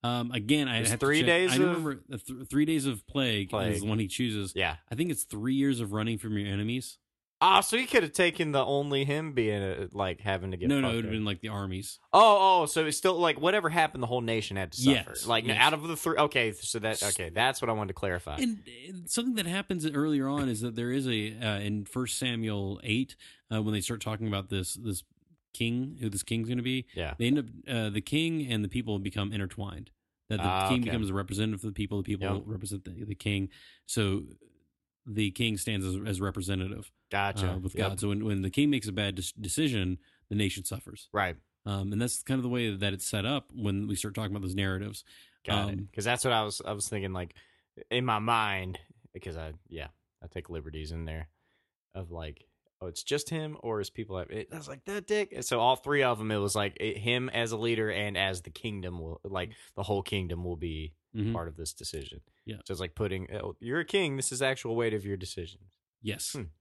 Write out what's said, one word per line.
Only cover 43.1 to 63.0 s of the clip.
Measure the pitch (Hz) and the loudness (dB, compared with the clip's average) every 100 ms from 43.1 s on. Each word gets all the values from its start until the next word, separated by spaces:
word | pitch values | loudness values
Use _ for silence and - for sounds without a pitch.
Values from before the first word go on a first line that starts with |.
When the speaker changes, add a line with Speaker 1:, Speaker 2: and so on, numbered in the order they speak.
| 107 101 | -2 0
Speaker 1:
up | 143 - | -2 -6
when | 135 104 98 104 | -4 0 0 0
we | 101 | -2
start | - | -4
talking | 98 110 | -4 -4
about | 104 | -4
those | 92 | -4
narratives. | 92 98 95 104 104 - - - _ - | 0 0 0 -4 -10 -14 -20 -20 _ 0
Speaker 2:
Got | 104 101 | 0 2
it. | |
Speaker 1:
Um, | 98 101 | -2 -6
Speaker 2:
'Cause | - | -4
that's | 107 123 | 0 2
what | 135 | 4
I | 117 | 4
was, | 107 101 | 2 -4
I | - | -6
was | 104 - | -4 -4
thinking, | 107 98 | -2 -2
like, | 92 87 - - _ _ - - | -4 -6 -10 -20 _ _ -20 -4
in | 123 127 | -2 2
my | 110 | 0
mind, | 107 117 107 95 92 87 - - - | 4 2 2 -2 -4 -8 -12 -20 -20
because | - 95 80 | -14 -10 -8
I, | 80 80 _ | -10 -12 _
yeah, | 80 71 _ _ _ | -12 -12 _ _ _
I | 85 | -12
take | - - | -10 -8
liberties | 85 76 78 78 | -10 -8 -10 -8
in | 82 | -6
there | 82 80 80 _ _ _ _ _ _ | -6 -6 -10 _ _ _ _ _ _
of, | 95 87 | -14 -12
like, | 85 78 71 _ _ _ _ | -10 -12 -12 _ _ _ _
"Oh, | 92 | -12
it's | 85 | -10
just | - 143 147 | -4 -4 -4
him, | 165 156 151 | -6 -8 -8
or | 117 110 | -6 -4
is | 98 | -4
people | - 107 92 | -8 -8 -6
have | 87 | -6
it?" | 110 - | -8 -10
I | 160 | -12
was | 143 | -14
like, | 139 - | -14 -8
"That | 202 180 | -8 -2
dick." | 208 202 | -2 -2
And | - | -6
so | 127 127 | -2 4
all | 117 131 | 4 4
three | - 143 | 2 2
of | 131 113 | 4 2
them, | 110 | 0
it | 107 | 0
was | 101 101 | 2 0
like, | 101 - | -2 -2
it, | 107 104 | -6 -2
him | 107 123 127 | 0 0 0
as | - 117 | -2 -2
a | 110 | -2
leader | 117 113 107 | 0 0 0
and | 95 104 98 | -2 -2 0
as | 95 92 | 0 -2
the | 85 | -8
kingdom | 78 113 104 90 87 | -10 -8 -6 -6 -8
will, | 80 82 | -8 -10
like, | 101 95 87 110 - - | -6 -6 -6 -10 -18 -8
the | |
whole | 98 101 | -2 -2
kingdom | 95 101 92 85 | 0 -4 -2 -4
will | 87 85 | -6 -6
be | 82 78 78 - _ 113 | -6 -6 -10 -14 _ -4
Speaker 1:
Mm-hmm. | 107 | -2
Speaker 2:
part | 113 85 | -2 -6
of | 78 | -8
this | 78 | -12
decision. | - - 80 67 69 - _ | -10 -10 -10 -10 -16 -20 _
Speaker 1:
Yeah. | - 107 | -14 -14
Speaker 2:
So | - | -10
it's | 92 | -8
like | 90 | -8
putting, | - | -4